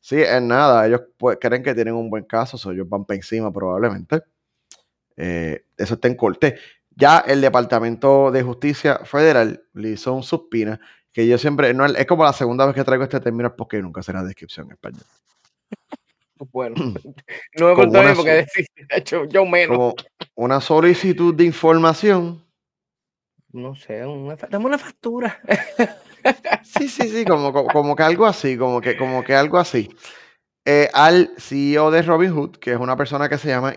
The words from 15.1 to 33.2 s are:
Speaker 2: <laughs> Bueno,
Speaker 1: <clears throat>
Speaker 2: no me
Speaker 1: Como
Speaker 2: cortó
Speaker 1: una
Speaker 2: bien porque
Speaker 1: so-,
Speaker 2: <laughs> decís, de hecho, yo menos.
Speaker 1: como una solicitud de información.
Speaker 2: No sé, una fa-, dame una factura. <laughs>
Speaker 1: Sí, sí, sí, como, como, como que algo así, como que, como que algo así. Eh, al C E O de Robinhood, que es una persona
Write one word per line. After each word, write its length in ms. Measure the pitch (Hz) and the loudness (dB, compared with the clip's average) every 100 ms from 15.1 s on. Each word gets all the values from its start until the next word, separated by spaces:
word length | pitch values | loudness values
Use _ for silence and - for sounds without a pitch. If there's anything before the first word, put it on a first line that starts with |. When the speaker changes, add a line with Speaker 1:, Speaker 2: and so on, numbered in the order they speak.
| _ _ _ _ _ _ | _ _ _ _ _ _
Speaker 2:
<laughs> 800 | - _ - _ _ _ _ 135 | -20 _ -20 _ _ _ _ -14
Bueno, 220 | 127 123 117 | -10 -8 -8
Speaker 1:
<clears throat> 20 | |
Speaker 2:
no 80 | 135 | -8
me 0 | 98 - - _ - - 156 | -8 -16 -20 _ -20 -18 0
Speaker 1:
Como 160 | 170 | 4
Speaker 2:
cortó 160 | 180 117 | 6 6
Speaker 1:
una 100 | 110 | 6
Speaker 2:
bien 160 | - 175 | 6 4
porque 140 | 160 | 2
Speaker 1:
so-, 60 | 160 | 2
Speaker 2:
<laughs> 180 | 139 190 | 0 -6
decís, 100 | 151 _ 143 | -8 _ -6
de 80 | 156 | -6
hecho, 280 | - 175 151 | -4 -6 0
yo 180 | 170 | 0
menos. 320 | 190 175 170 123 | 2 2 2 0
Speaker 1:
como 180 | 123 - - _ - - | 0 -4 -16 _ -20 -6
una 220 | 120 135 | -2 -2
solicitud 720 | - 156 170 175 196 160 170 | 2 4 4 4 0 0 0
de 100 | 160 | 4
información. 960 | 170 160 165 165 165 160 208 190 170 165 _ _ _ _ _ _ _ _ _ _ _ | 2 2 2 4 2 2 2 0 -2 -10 _ _ _ _ _ _ _ _ _ _ _
Speaker 2:
No 220 | 123 127 | -16 -16
sé, 320 | 139 _ 107 127 | -16 _ -10 -10
una 320 | 147 139 156 | -10 -12 -14
fa-, 80 | - | -8
dame 180 | 202 240 | -4 -2
una 120 | 285 | -4
factura. 600 | - _ 240 240 233 - - | -6 _ -8 -6 -6 -8 -2
<laughs> 520 | 202 - - 233 - _ _ 247 269 320 - | -2 -2 -2 -2 -2 _ _ -2 -2 -4 -6
Speaker 1:
Sí, 240 | _ - 277 | _ -6 -4
sí, 200 | - 240 | -4 -4
sí, 160 | 220 | -2
como, 260 | 208 160 143 | 0 0 2
como, 180 | 139 123 | -2 0
como 260 | 151 147 147 | 0 0 2
que 60 | |
algo 240 | 160 175 220 | 2 4 2
así, 300 | 185 143 127 | 2 -4 -2
como 240 | 127 123 | -2 -2
que, 120 | 120 - | -4 -4
como 280 | 131 131 | -4 -4
que 100 | 123 | 0
algo 220 | 135 151 175 | 0 2 0
así. 300 | 170 127 104 - - - _ _ _ _ - | 0 -2 -4 -12 -20 -20 _ _ _ _ 2
Eh, 240 | 143 147 | 4 4
al 380 | - 156 180 175 - | 4 6 6 4 -2
C 340 | - 139 143 | -10 -4 -2
E 60 | 147 | 2
O 120 | 156 | 2
de 120 | 160 | 2
Robinhood, 540 | 160 165 185 160 143 _ | 2 2 2 0 -6 _
que 160 | - | -6
es 40 | 120 | -4
una 160 | 123 | -4
persona 320 | 127 143 139 | -4 -4 -4